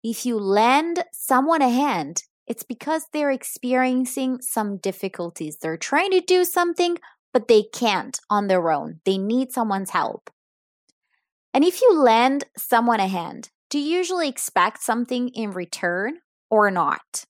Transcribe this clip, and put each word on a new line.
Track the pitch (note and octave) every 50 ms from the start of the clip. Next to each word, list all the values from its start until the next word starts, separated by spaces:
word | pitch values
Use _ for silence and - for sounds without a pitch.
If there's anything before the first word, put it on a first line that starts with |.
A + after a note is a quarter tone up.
If | - A3+ A3+ - -
you | B3+ A#3 G#3+
lend | G3+ F#3+ G3 G#3 A3+ A#3+ C4+ D4 D#4+ E4+ E4+ F4+ - _
someone | - - - - C4 B3 C4+ D#4 E4 D#4
a | C#4 B3
hand, | A#3+ B3+ C#4+ C#4+ A3 E3+ D3 C#3 E3+ - - _ _ _ _
it's | - A#3+ -
because | - _ A#3 _ - D4 D#4+ D#4+ D#4 _
they're | - D4+ D4 C#4+
experiencing | C4+ - - - - - - B3 B3+ B3+ B3+ B3+ B3+ B3+ B3+ B3 - C#4 C4 C4 B3+ B3
some | - - - A#3 G#3+ G3+ G3+ F3+
difficulties. | - G3 F#3+ - - F#3+ - - F3 E3+ E3+ - E3 D3+ D3 -
They're | - D#3+ D#3+
trying | E3 - - C#4 D4+ F#4 G4+
to | F#4+ F#4
do | F4+ - F#4 F4+ F4+
something, | F4 - F4 F4 F4 E4 - F4 F4 E4+ - - - _ _ _ _
but | - B3+ G#3 -
they | A#3 G#3
can't | G#3 G#3+ - - B3 A3 G3 F3+ G#2+ - - - _ _
on | G#3 G#3 G3+
their | G3 F#3+ F#3 E3 E3
own. | D#3 C#3+ D#3 D#3 D#3+ D#3+ _
They | F#3+ F#3+ F#3+
need | F#3+ G#3 A3+ B3+ C4 B3+
someone's | - B3+ A3+ G#3+ G3 F#3+ F#3+ F#3
help. | - F3 D3+ - - - _ - _ _ _ _ _ _ _ _ _ _ _ _ _ _ _ _ _ _ _ _ _ _ _ _
And | - C4 D4+
if | F4+ F4+ -
you | B4+ B4 F#4 D#4
lend | C4+ A#3+ A3 A3+ A#3+ C4 C#4 C#4+ - _ _
someone | - - - B3 A#3 A#3 A#3+ A#3 G#3+
a | F#3+ F#3+
hand, | G3 F3 E3 D3+ - - - - _ _ _ _
do | - D4
you | C#4+ D4+ E4+
usually | F4+ F4+ E4+ F#4 F4 D#4+ C#4+
expect | B3 - - - _ F#3 F3+ G#3+ - -
something | - - A3 A#3 A#3+ - B3+ B3 B3 A#3+
in | - G#3+ A3+ G#3
return | F#3 F#3 F3 E3+ - - - F3 F3 F#3 G3+ A#3+ D#4+ F4 _ _ _ _ _ _
or | A3+ G#3+ G#3 G3+
not? | F#3+ F3 D#3+ C#3+ - - _ _ - - -